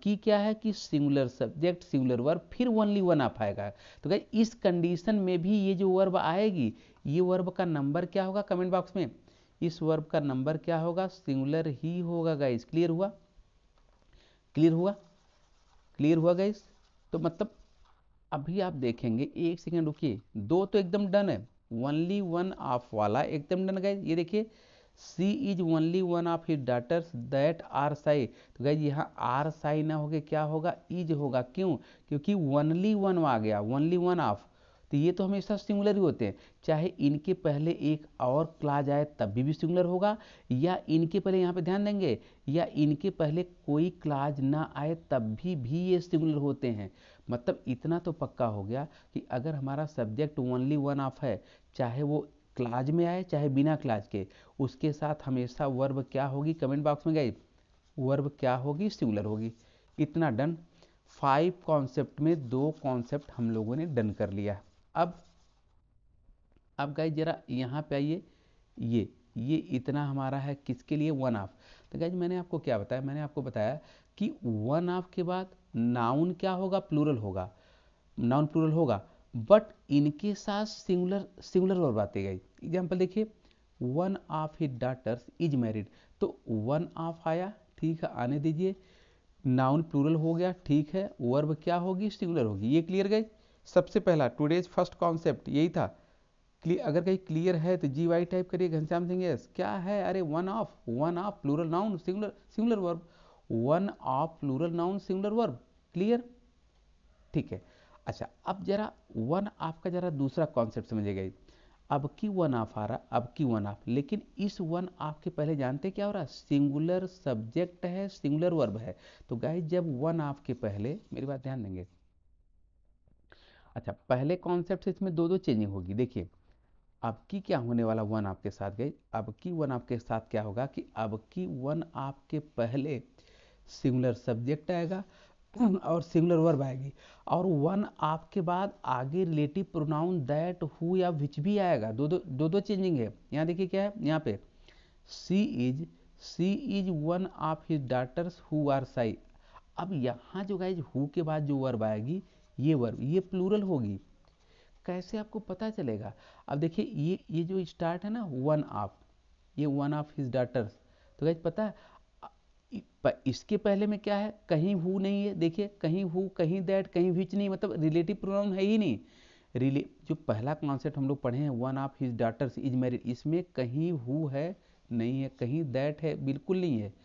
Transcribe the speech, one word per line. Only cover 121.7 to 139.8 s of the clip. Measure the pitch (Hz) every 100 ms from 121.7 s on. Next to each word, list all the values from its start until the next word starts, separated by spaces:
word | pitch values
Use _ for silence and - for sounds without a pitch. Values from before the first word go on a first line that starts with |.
| 92 90 _ _ _ _ _ _ _ _ _ _ _ _ _ _ - - - - -
अच्छा | - - -
पहले | 127 143 180
कॉन्सेप्ट | 170 175 170 185
से | -
इसमें | 180 190
दो | 165 170
दो | 185
चेंजिंग | - 113 104
होगी। | 98 90
देखिए | 104 123 - 90 - _ _ _ _ _ _
अब | 120 113 -
की | 196
क्या | 185 165
होने | 117 120
वाला | 113 110
वन | 104 110 98
ऑफ | 92
के | -
साथ | - 98
गाइस, | 101 135 - _
अब | 113 107 107
की | 180
वन | 170 147
ऑफ | 123 120
के | 120
साथ | - 110 -
क्या | 113
होगा | 107 101 139
कि | - - -
अब | 220 110 -
की | - 185
वन | 143 131 156 160 -
ऑफ | 139 139 -
के | 156
पहले | 151 - 117 135 139 131 - _ - - - - -
सिंगुलर | - 135 123 127
सब्जेक्ट | 107 - 117 120 147 -
आएगा | 180 170 185 - - - _ _
और | 214 240 185 - 165
सिंगुलर | - 170 170 170
वर्ब | 165 147
आएगी, | 135 131 139 - - - -
और | 165 185
वन | 156 147 -
ऑफ | - - 151 156 -
के | 202
बाद | 170 175 202 -
आगे | 127 127 131 170
रिलेटिव | 180 156 147 170 196
प्रोनाउन | 170